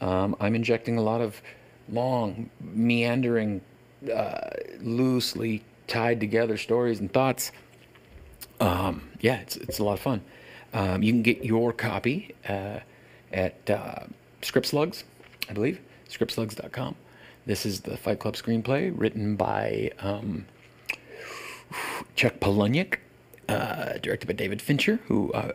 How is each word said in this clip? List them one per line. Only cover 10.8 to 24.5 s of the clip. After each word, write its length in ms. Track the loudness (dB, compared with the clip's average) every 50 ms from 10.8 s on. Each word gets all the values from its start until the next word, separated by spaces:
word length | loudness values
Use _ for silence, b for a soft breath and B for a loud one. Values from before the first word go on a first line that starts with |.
| 0 2 2 4 4
you 80 | 4
can 100 | 4 6
get 220 | 6 4 2 2 2
your 280 | 0 2 2 2 2
copy, 640 | 0 -2 -2 -2 -2 0 0 0 0 0 -4 -8 -16 -14 -6 -4
uh, 300 | -4 -4 -4 -6 -8 -10 -12 B B B B B B B B B
at, 380 | -2 0 0 0 -2 -6 -2 -2
uh, 360 | -2 -2 -2 -6 -10 -10 -12 -14 -18 -20 -20 -20 -18 -10
Script 260 | -10 0 2 2 2 2
Slugs, 360 | 2 2 0 0 -2 -8 -14 -16 -20 -20 -20 -20 -12 -12 -10 -6
I 40 | -2
believe. 260 | 0 0 0 0 -2 -8 B B B B B -2 -2
scriptslugs 380 | -2 -2 0 -4 -4 -4 -6
dot 160 | -10 -12 -10
com. 240 | -6 -6 -6 -6 -6 -10 B B B B B B B B B
This 200 | -2 -2 0 0
is 160 | -2 -4 -4
the 160 | -6 -8 -8 -4
Fight 220 | -2 -2 -2 0
Club 160 | -2 -4 -4
screenplay, 580 | -4 -2 0 0 0 2 0 0 0 0 -2 0
written 400 | 2 0 0 2 0 0 0 2
by, 560 | 2 2 2 2 0 0 0 0 0 -2 -2 -4 -4
um, 460 | -4 -4 -4 -2 -4 -4 -4 -4 -6 -10 -16 -20 -20 -20 -20 -20 -12 -12 -12 B B B B B B B B B B B B B B B B B B B B B B -6 0
Chuck 200 | 4 4 4 4 4
Palahniuk, 600 | 2 4 6 6 4 4 4 2 2 0 -2 -4 -4 -14 -20 -20 -20 -20 -20 -12 -4 -2
uh, 480 | 0 0 0 -2 -4 -4 -4 -4 -6 -4
directed 300 | -4 -4 -4 -4 -2 -4
by 60 | -4
David 280 | -2 -2 -4